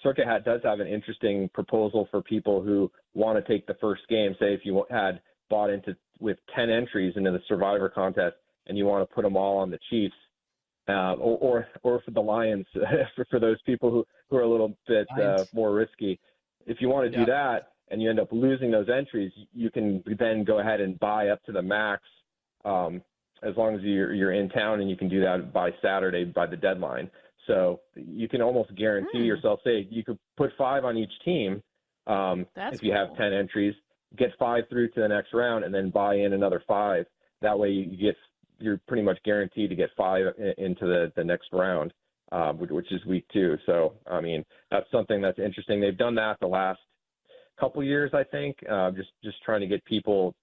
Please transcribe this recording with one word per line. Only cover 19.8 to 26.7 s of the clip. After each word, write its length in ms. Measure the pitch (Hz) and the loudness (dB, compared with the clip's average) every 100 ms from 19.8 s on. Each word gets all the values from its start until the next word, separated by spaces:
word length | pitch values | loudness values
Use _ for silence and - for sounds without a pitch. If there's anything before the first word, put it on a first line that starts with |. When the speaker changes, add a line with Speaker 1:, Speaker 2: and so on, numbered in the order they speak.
| 104 95 - 107 | 0 0 -2 0
Speaker 1:
then 260 | 113 110 | 0 2
go 140 | 101 107 | 2 2
ahead 200 | 110 104 | 2 0
and 180 | 95 87 | 0 -2
buy 300 | 104 107 101 | 0 2 0
up 140 | 104 | 0
to 60 | - | -4
the 100 | 95 | -4
max, 420 | 92 104 107 101 _ _ _ _ _ _ | -2 0 0 -4 _ _ _ _ _ _
um, 380 | 104 92 85 90 - _ _ - | -4 -2 -2 -6 -14 _ _ -10
as 120 | 107 95 | -6 0
long 180 | 110 | 0
as 60 | 107 | 0
you're, 320 | 101 98 98 | 0 0 0
you're 180 | 101 95 | 2 2
in 160 | 101 98 | 2 0
town, 300 | 117 107 104 | 0 0 0
and 100 | 98 | -2
you 60 | |
can 140 | 92 95 | -2 0
do 120 | 95 | 2
that 300 | 92 90 - | 2 2 -2
by 180 | 95 90 - | -2 -2 -2
Saturday, 420 | 95 95 95 87 | 0 0 0 -2
by 240 | 87 87 85 | -2 -2 -2
the 80 | |
deadline. 560 | 85 95 | 0 -2